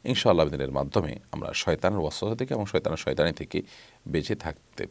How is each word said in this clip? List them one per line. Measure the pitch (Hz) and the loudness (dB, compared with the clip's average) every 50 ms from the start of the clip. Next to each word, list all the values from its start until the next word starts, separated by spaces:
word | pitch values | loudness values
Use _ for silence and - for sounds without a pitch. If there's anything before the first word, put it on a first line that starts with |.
| _ | _
ইনশাআল্লাহ | 120 127 - - 120 92 82 80 76 | -2 -2 2 4 4 6 6 6 4
দিনের | 69 67 67 67 | 2 -2 -2 -2
মাধ্যমে | 67 69 69 71 - 107 85 76 - - - - | 0 -2 -2 2 0 0 0 0 -4 -8 -10 -10
আমরা | - - - - - | -8 -6 -6 -6 -4
শয়তানের | - - - 82 - - 92 104 101 | -4 0 0 0 2 2 2 2 2
ওয়াসওয়াসা | 80 73 - - - 104 113 117 | 0 0 -2 -2 -2 -2 -2 -2
থেকে | 135 131 143 | -2 -2 -2
এবং | 117 104 | -2 -2
শয়তানের | 101 - 92 - - 80 - | 0 0 0 2 2 -2 -2
শয়তানি | - - 67 - 76 85 80 | -2 -2 2 2 2 2 2
থেকে | - - - - 87 - - - - - - - _ _ - | -2 -8 -4 -4 -4 -4 -4 -12 -20 -20 -20 -20 _ _ -2
বেঁচে | - 80 71 - 107 | -2 -2 0 0 -4
থাকতে | - - 80 78 - _ _ _ - - - | -4 -4 -6 -8 -8 _ _ _ -10 -10 -6